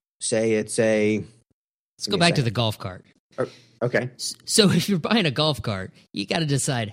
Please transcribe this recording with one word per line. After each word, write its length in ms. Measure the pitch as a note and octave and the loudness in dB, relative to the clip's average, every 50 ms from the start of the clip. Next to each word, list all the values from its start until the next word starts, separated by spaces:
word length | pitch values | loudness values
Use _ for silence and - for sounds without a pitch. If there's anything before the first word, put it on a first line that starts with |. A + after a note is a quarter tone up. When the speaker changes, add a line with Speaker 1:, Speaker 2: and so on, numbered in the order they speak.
| _ _ _ _ | _ _ _ _
Speaker 1:
Say 320 | - - A#2 A2 A2+ A2+ | -6 -2 0 0 2 2
it's 260 | A2 G#2+ G#2 - - - | 2 0 0 -2 0 0
a 400 | A2+ A2 A2 G#2+ G#2+ G#2+ G#2+ G2+ | 2 2 4 4 4 2 2 0
Speaker 2:
Let's 920 | E2+ - - _ _ _ _ _ _ _ _ _ _ _ _ _ - G3+ | -2 -6 -14 _ _ _ _ _ _ _ _ _ _ _ _ _ -6 -4
Speaker 1:
let 20 | |
Speaker 2:
go 60 | G#3 | 0
Speaker 1:
me 40 | F3+ | 2
Speaker 2:
back 120 | E3+ E3+ | 2 2
Speaker 1:
say 40 | - | 4
Speaker 2:
to 60 | D#3 | 2
the 80 | A#2+ A#2 | 0 0
golf 280 | G2 B2 A#2 A2 - - | 0 0 -2 -2 -2 -6
cart. 280 | - G2 F#2 F2+ - _ _ _ _ _ _ - | -10 -12 -12 -14 -18 _ _ _ _ _ _ -6
Speaker 1:
Oh, 80 | - - - - - _ _ _ | -6 -6 -8 -16 -20 _ _ _
okay. 300 | - B2 - - B2+ C3 - | -6 -2 0 -2 -2 -2 -6
Speaker 2:
S-, 220 | - - - - - _ | -10 -10 -10 -10 -12 _
so 260 | - - - G#3 F3 | 0 2 4 4 6
if 200 | B2+ E3+ - - | 4 2 2 0
you're 80 | G3+ D#3+ | 0 -2
buying 260 | - - G#3+ A#3 F3 | 0 0 0 2 2
a 60 | D3 | 0
golf 320 | A2+ - D3+ D#3 C#3 - | 0 0 0 0 -2 -2
cart, 280 | - A#2 G2+ F#2+ F#2+ - - - _ _ | -4 -4 -6 -6 -6 -10 -14 -20 _ _
you 140 | - G2 G2+ | -8 -8 -6
gotta 180 | - F#3+ E3+ D#3+ | -4 -2 -2 0
decide 480 | C#3+ C#3+ B2+ - D#3 C3 A#2+ A2 G#2 | 0 0 0 0 -2 -2 -4 -4 -6